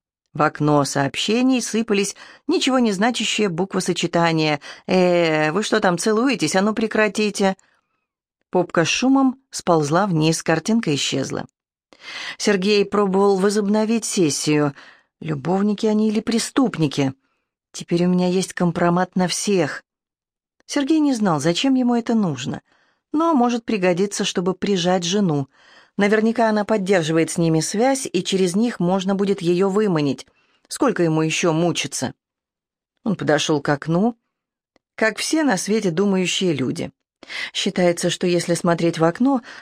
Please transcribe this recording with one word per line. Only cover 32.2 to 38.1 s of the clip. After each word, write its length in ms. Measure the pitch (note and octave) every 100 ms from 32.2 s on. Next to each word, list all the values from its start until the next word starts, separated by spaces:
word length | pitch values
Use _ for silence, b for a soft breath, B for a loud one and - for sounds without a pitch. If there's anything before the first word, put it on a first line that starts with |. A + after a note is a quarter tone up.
| _ _ _ _ _ _ _ _
Он 120 | A#3 F3+
подошел 460 | C#3+ D3 - D3+
к 80 | D3
окну. 480 | C#3+ - E3+ A3+ - _ _ _ _ _ _ _ -
Как 220 | A3 G#3
все 260 | - D#4
на 140 | D4 F#3+
свете 340 | - A3 G3+
думающие 640 | D#3+ G3+ F#3+ F3+ - F#3
люди. 380 | C#3 B2+ E3 - - _ _ B B B
Считается, 560 | - G#3 F#3+ F3 E3+
что 160 | F3